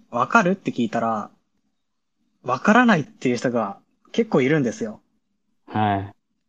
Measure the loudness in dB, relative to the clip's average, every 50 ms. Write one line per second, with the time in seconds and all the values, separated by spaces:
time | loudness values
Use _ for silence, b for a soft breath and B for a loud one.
0 | _ _ -4 -4 0 2 4 4 4 4 0 -2 -4 -6 -4 -2 -2 -2 -2 -2
1 | -2 -2 -4 -4 -6 -10 _ _ _ _ _ _ _ _ _ _ _ _ _ _
2 | _ _ _ _ _ _ _ _ -6 -4 -4 -2 2 4 4 6 6 4 4 2
3 | 0 -4 -8 -6 -4 -2 -2 -2 -2 -2 -2 -2 -4 -4 -6 -12 _ _ _ _
4 | _ _ -4 -4 -2 0 2 2 2 2 2 0 0 -2 -4 -4 -8 -10 -10 -14
5 | _ _ _ _ _ _ _ _ _ _ _ _ _ -8 -4 -2 0 0 0 -2
6 | -4 -8 -14 _ _ _ _ _ _